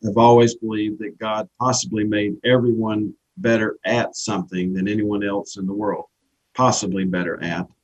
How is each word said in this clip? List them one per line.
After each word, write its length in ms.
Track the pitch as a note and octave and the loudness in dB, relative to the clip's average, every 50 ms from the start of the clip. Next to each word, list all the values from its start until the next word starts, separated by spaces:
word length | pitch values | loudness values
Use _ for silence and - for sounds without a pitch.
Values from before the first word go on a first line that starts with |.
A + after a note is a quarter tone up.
| A2+ | -6
have 120 | G#2+ G2+ | -2 4
always 380 | A2+ A#2 A#2+ A#2+ A#2+ A#2 A#2 A#2 | 6 8 8 8 8 6 4 2
believed 420 | - A2+ A2 G#2+ G#2 G#2+ G#2+ G#2+ - | -2 -6 -4 -4 -2 -2 -4 -4 -6
that 180 | A2 - - - | -10 -12 -10 -8
God 300 | A2+ A2 G#2+ G#2+ G2+ - _ - | -6 -4 -4 -4 -6 -8 _ -2
possibly 440 | A#2+ B2+ B2 - - - A2 G#2+ G#2 | -2 0 0 -2 -2 -4 -2 -2 -2
made 320 | G#2+ G#2 G#2 G#2 G2+ - - - | 0 0 0 0 -2 -4 -2 0
everyone 720 | A#2+ B2+ B2 A#2+ A#2+ A2+ A2 A2 A2 G#2+ G#2+ G#2+ G2 - _ _ _ - | 2 2 4 4 2 2 2 0 -2 -2 -2 -2 -4 -8 _ _ _ -10
better 420 | F#2 F#2+ A#2 A2+ A2 A2 G#2 - - - | -2 0 2 2 2 0 -2 -4 -4 -4
at 320 | G#2 A2+ A#2+ A2+ - - | -2 0 0 -2 -4 -6
something 560 | - - G#2+ G#2 G2 F2 - F#2 F2+ F2+ F#2 | -8 -6 -4 -4 -4 -4 -4 -4 -4 -2 -2
than 160 | F#2 F#2+ F#2+ G2+ | -2 -2 -2 -2
anyone 340 | G#2 G#2+ G#2 G#2 G#2 G2+ | 0 -2 -2 -2 -2 -2
else 340 | G2+ G2+ G2+ G2+ G#2 - - | -2 -2 -4 -4 -6 -8 -10
in 100 | G2+ F#2+ | -8 -6
the 60 | F#2+ | -6
world. 340 | G2+ G#2+ A2 G2+ F#2 - - - _ _ _ _ _ _ _ _ - | -4 -4 -2 -4 -4 -4 -8 -14 _ _ _ _ _ _ _ _ 0
Possibly 500 | - B2+ B2+ B2 - G#2+ F#2 G2 F#2+ F#2+ | 2 4 4 4 2 -2 -4 -2 -2 -2
better 380 | F#2 F2+ F2 F2 - - - | -2 -2 -4 -4 -4 -6 -6
at, 240 | - E2+ E2 E2+ F#2 - _ _ | -6 -6 -4 -6 -6 -8 _ _